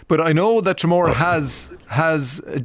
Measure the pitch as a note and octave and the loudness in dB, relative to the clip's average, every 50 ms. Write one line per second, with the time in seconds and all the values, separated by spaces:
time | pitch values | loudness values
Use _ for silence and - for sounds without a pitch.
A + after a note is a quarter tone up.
0 | - - E3+ D3+ D#3+ E3 D#3 D#3 F#3 A3 A3+ A3+ F#3+ F#3+ F3+ - - E3 F3 F3 | -4 0 0 2 2 2 2 2 2 2 2 2 2 0 -2 0 0 2 2 2
1 | F3 E3 C#3+ A#2 D#3+ F3 F3 D#3+ D3 C3 - - - - - - - - G#2+ C3 | 2 2 2 2 0 0 0 0 -2 -2 -4 -6 -8 -12 -16 -20 -14 -6 -2 0
2 | D#3+ D#3+ D#3+ D3+ C#3 B2+ C#3 - - - - - | 0 2 0 0 -2 -4 -6 -8 -8 -8 -8 -8